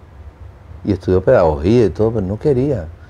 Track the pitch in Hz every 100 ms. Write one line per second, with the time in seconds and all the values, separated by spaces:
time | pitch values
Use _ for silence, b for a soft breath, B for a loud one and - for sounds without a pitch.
0 | - - - - - - - - 98 92
1 | - 92 110 120 82 73 85 123 98 -
2 | 110 117 92 107 151 123 143 117 80 -